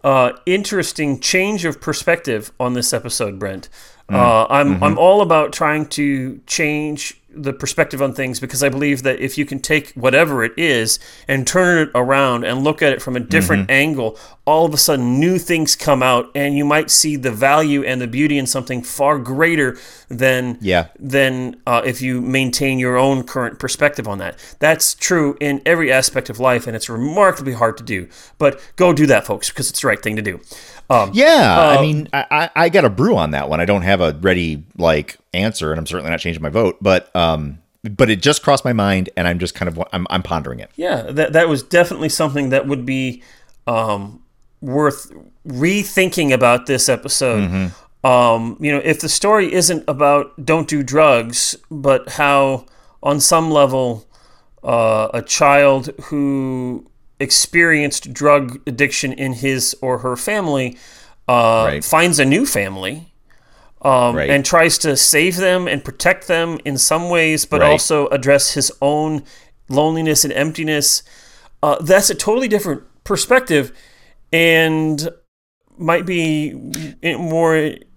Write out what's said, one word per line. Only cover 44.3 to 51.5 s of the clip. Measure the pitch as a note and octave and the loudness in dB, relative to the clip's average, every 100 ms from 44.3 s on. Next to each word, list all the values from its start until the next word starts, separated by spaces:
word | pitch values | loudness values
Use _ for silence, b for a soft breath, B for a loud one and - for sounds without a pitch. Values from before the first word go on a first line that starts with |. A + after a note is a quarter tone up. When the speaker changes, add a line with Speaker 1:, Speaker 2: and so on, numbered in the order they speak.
| _ _ _ | _ _ _
Speaker 1:
worth | C#3 C3+ D3 C#3 - D#2 - _ - | -6 0 0 -2 -14 -20 -20 _ -12
rethinking | B2 D#3+ G3+ G3 - F#3+ - D3+ | -2 0 0 -2 0 0 0 0
about | B2+ B2 B2 B2 | 4 4 2 0
this | C3 - | -2 0
episode. | B2 A#2+ - C3 A2 G2 | -2 -2 -2 0 0 0
Speaker 2:
Mm-hmm. | F#2 F#2 - _ _ C3 | -2 -4 -8 _ _ 4
Speaker 1:
Um, | B2 A#2+ A#2 A2+ - | 6 6 2 -2 -4
you | D3+ | -2
know, | C#3+ | -2
if | D#3 D3+ | 0 -2
the | D#3 | -2
story | - G3+ G#3+ F#3 | -2 2 2 2
isn't | F#3 E3+ E3 - | 0 0 -2 -4
about | C#3 D3 C#3+ - - | 0 2 2 0 -10
don't | C3+ D#3+ D3+ | -2 -2 0
do | D3+ | -4
drugs, | C3 C#3 D#3 A#2+ A#2 A#2+ - | -2 4 4 4 0 -4 -4